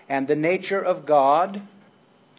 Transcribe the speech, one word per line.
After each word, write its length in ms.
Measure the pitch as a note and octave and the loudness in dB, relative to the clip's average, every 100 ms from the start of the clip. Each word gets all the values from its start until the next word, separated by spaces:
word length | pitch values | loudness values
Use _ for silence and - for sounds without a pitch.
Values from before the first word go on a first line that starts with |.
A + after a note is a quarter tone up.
| - | -6
and 180 | C3+ C3+ | -4 -2
the 100 | D3+ | 0
nature 440 | D#3 F#3 F#3+ G3 | 0 -2 -2 -4
of 240 | F3+ E3+ | -2 -4
God, 560 | D3 D3 C3+ D3+ G3 G3+ G3+ - _ _ _ _ _ | 2 4 4 2 0 -6 -16 -20 _ _ _ _ _